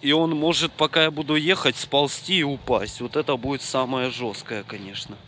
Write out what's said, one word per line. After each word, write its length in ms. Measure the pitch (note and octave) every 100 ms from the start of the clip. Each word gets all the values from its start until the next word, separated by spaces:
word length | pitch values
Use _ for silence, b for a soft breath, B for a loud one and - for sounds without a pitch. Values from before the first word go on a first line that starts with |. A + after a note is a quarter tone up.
И 120 | C#3
он 180 | D3+ E3 D#3
может, 340 | D#3+ D#3+ D#3
пока 320 | - D3+ E3
я 60 | D#3+
буду 240 | D3+ C#3+
ехать, 420 | D3+ D#3 F#3 C#3 B2
сползти 640 | - C#3+ C#3+ - - F#3
и 20 |
упасть. 580 | C#3+ C#3 - A#2 G#2 -
Вот 160 | A#2+ D3
это 200 | D3+ C3+
будет 240 | B2 C#3
самое 480 | - C3+ C3 C3 B2+
жесткое, 520 | A#2 A#2+ G2 - A2+
конечно. 540 | G2 G#2+ G2 G2 - G#2